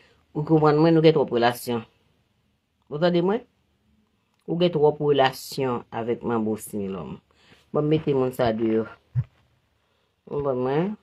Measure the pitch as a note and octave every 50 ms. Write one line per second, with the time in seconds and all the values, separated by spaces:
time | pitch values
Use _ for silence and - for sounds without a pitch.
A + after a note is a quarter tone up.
0 | _ _ _ _ _ _ - D#3 D3+ D3+ D#3+ D#3 D3+ D3+ D3 D3+ D#3+ E3+ E3 D#3+
1 | D#3 D#3+ D#3 D3 B2+ A2+ A#2+ A#2 A#2 A#2+ A#2+ - - B2 A#2+ A#2 A#2 - _ _
2 | _ _ _ _ _ _ _ _ _ _ _ _ _ _ _ _ _ - C3+ D3+
3 | F3 F3 F3 E3+ F3 F#3+ G#3 B3+ - _ _ _ _ _ _ _ _ _ _ _
4 | _ _ _ _ _ _ _ _ _ - E3 E3+ F3+ E3+ E3+ D3+ D3 D3+ D3 -
5 | D3+ D3 C#3+ C3+ C3 C3 C3 - - - - C#3 C3+ B2+ A#2+ A2+ - _ - A#2
6 | A2+ A#2+ A2+ - - G#2+ A#2+ A2+ G#2+ A2 G#2+ G2+ - - - G#2 G2 F#2+ F#2+ F2+
7 | D#2 - - - _ _ _ _ _ _ _ _ _ _ - D3 D3 D3+ D#3 D#3
8 | D#3 D3+ C#3 C3 B2+ B2+ B2+ - B2+ A#2 A2 A2 A#2 A2 A2 A2 A2 - - -
9 | _ _ - - - - _ _ _ _ _ _ _ _ _ _ _ _ _ _
10 | _ _ _ _ _ - - D3 C#3 C#3 C3 B2 B2+ C3 C#3 D3+ F3 G#3 G#3+ -